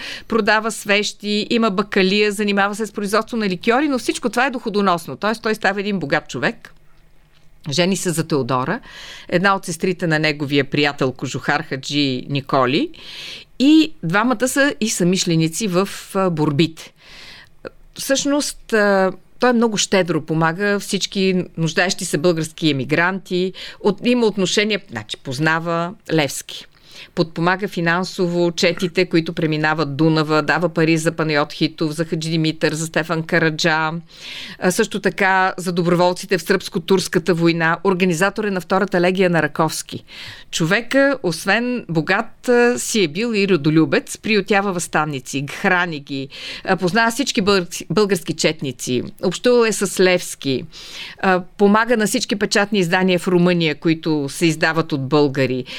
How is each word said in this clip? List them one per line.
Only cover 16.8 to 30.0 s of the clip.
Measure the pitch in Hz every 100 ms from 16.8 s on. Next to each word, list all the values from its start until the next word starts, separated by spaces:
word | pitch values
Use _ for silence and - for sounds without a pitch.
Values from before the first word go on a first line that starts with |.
| - _ - - - - - - - - -
Всъщност, | - - 269 285 285 277 - -
а, | 220 208 196 190 - - -
той | 247
много | 240 233 202
щедро | - 196 175 160 -
помага | 160 160 165 208 202
всички | 202 190 - 202 190 185 170 -
нуждаещи | 160 196 180 -
се | 185 151
български | 175 165 160 - 160
емигранти. | 139 123 151 175 190 - 180 185 - - -
От-, | 208 185 240
има | 247 226
отношение, | 196 180 - 214 202 -
значи, | 117 107 -
познава | - 131 160 160 165 170 170 - -
Левски. | 160 139 - - - - _ - - -
Подпомага | - 165 - 170 185 202
финансово | 185 170 170 185 - 175 175 175
четите, | 165 175 170 175 190 180
които | 170 165
преминават | 170 160 151 156 156 147
Дунава, | 135